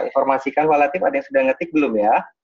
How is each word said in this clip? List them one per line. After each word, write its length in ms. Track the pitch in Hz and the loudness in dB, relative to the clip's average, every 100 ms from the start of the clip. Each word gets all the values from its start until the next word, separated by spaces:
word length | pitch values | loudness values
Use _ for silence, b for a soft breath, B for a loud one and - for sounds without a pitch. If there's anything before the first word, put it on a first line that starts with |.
| - | 0
informasikan, 640 | 135 135 131 135 151 156 | 0 0 0 -2 0 2
Pak 80 | 147 | 2
Latif, 240 | 143 185 | 2 0
ada 160 | 139 139 | -2 -2
yang 80 | 135 | -2
sudah 140 | 135 131 | 0 0
ngetik 180 | 131 170 156 | -2 -2 -2
belum 240 | 131 110 | 0 0
ya? 160 | 104 156 - _ | 2 0 -2 _